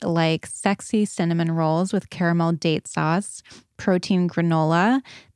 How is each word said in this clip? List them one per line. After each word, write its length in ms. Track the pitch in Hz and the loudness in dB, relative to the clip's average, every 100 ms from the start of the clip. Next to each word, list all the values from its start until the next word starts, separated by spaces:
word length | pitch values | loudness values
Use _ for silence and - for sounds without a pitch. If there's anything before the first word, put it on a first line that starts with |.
like 420 | - 165 165 160 | -2 0 2 0
sexy 600 | - - 202 202 - 214 | -4 -4 -2 -2 -2 -2
cinnamon 480 | 208 - 170 170 165 | -2 -2 -2 0 0
rolls 400 | 165 160 160 185 | 0 2 2 0
with 180 | 196 - | -2 -4
caramel 400 | - 175 170 165 | -2 0 2 2
date 380 | 165 170 156 - | 0 0 -2 -4
sauce, 560 | - 156 170 208 - - - - - | -2 0 0 -2 -12 -20 -20 -20 -8
protein 520 | - 180 - 185 175 | 0 0 2 0 0
granola. 760 | 165 170 160 156 165 202 262 - - - | 0 2 2 2 4 2 2 -2 -16 -12